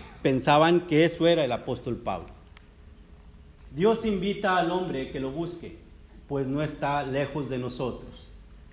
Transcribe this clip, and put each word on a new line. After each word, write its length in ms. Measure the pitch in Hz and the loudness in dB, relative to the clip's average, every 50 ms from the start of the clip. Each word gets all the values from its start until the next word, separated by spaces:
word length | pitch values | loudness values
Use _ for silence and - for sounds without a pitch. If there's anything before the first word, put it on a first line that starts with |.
| - - - - | -16 -18 -10 -2
pensaban 600 | - 143 135 127 123 151 147 151 156 165 175 175 | 0 0 0 2 4 4 6 6 6 6 4 2
que 220 | 175 - 151 151 165 | 2 2 4 4 4
eso 220 | 165 165 - 165 | 4 4 2 4
era 180 | 170 170 160 147 | 4 4 4 2
el 80 | 123 | 0
apóstol 440 | 120 110 - - 123 - - 127 117 | -2 -4 -4 -6 -6 -6 -4 -6 -6
Pablo. 320 | - - 113 95 87 80 - - - - - - - - - - - - - - - - - - - - - - - - - - - - - 123 | -6 -4 -6 -6 -6 -8 -14 -18 -20 -20 -20 -20 -20 -20 -20 -20 -20 -20 -20 -20 -20 -20 -20 -20 -20 -20 -20 -20 -20 -20 -20 -20 -20 -20 -10 -2
Dios 300 | 143 180 220 226 220 - | 2 4 4 4 4 0
invita 540 | 220 202 180 175 202 196 - 202 196 185 185 | -2 -2 0 -2 -2 -2 0 0 2 2 4
al 120 | 165 170 | 2 2
hombre 400 | 175 185 180 160 135 135 131 - | 0 -2 -2 -2 -4 -4 -6 -6
que 100 | - 139 | -6 -6
lo 100 | 131 131 | -6 -6
busque, 460 | 135 160 170 - - - - 98 - - - - - - - - - - - - | -4 -6 -6 -6 -8 -12 -14 -16 -16 -18 -20 -20 -20 -20 -20 -20 -20 -18 -10 -4
pues 180 | 143 139 135 | -4 -2 -2
no 160 | 127 135 147 | -2 -2 -2
está 400 | 151 147 143 - 151 143 143 143 139 | -2 -4 -4 -4 -2 -2 0 -2 -2
lejos 440 | 135 127 139 143 135 - 156 139 120 | -2 -2 -2 -2 -2 -4 -6 -6 -4
de 100 | 131 127 | -6 -6
nosotros. 720 | 123 120 - - 135 120 101 - - - - - - - - - - - - - - - | -6 -6 -6 -6 -6 -6 -6 -8 -12 -16 -18 -20 -20 -20 -20 -20 -20 -20 -20 -20 -20 -16